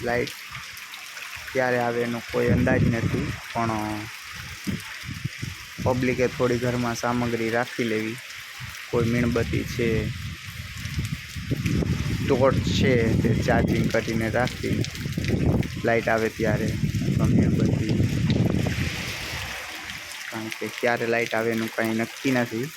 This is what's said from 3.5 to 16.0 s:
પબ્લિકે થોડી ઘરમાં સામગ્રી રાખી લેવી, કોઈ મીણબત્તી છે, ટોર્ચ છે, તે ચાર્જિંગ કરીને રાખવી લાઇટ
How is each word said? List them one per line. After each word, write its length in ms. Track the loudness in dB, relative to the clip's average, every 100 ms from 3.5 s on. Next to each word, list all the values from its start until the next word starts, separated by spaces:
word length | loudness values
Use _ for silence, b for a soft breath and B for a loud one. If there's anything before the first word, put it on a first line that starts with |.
| -2 0 0 -2 -4 -8 -12 -12 -12 -12 -8 -6 -6 -8 -10 -8 -6 -6 -6 -10 -10 -14 -4
પબ્લિકે 480 | 0 2 2 2 0 2
થોડી 240 | 2 2
ઘરમાં 360 | 2 0 0 0
સામગ્રી 480 | 0 2 0 0 0 0
રાખી 320 | 0 -2 0
લેવી, 260 | 0 -2 -6 -12 -14 -14 -12 -12 -12 -2
કોઈ 200 | 2 2
મીણબત્તી 520 | 2 2 2 2 0 -2
છે, 160 | 0 2 2 0 -4 -8 -10 -10 -10 -10 -8 -4 -4 -4 -6 -8 -10 -4 -2 0 0 2 0 0 -2
ટોર્ચ 320 | 2 4 4 4 2
છે, 240 | 4 4 4 4 4
તે 80 | 4 2 4
ચાર્જિંગ 400 | 4 4 2 2
કરીને 360 | 2 0 0 0
રાખવી 460 | 2 0 -2 -2 0 -2 -4 -4 -2 0 2 2 2 0 -2
લાઇટ 220 | 2 2